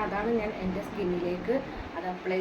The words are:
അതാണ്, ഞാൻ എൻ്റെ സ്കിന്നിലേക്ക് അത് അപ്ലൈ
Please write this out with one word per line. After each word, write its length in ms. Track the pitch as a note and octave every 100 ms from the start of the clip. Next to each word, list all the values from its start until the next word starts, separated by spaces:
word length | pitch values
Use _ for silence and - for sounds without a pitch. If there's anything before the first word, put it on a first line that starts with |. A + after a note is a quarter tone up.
അതാണ്, 260 | G#3 G3 A3 A#3
ഞാൻ 120 | G#3+ G#3+
എൻ്റെ 200 | F#3 F3+ -
സ്കിന്നിലേക്ക് 680 | G#3 F3+ F3 F3 F3+ F3+ C4+ - - - E3
അത് 100 | F3+
അപ്ലൈ 260 | F#3 F3+ F#3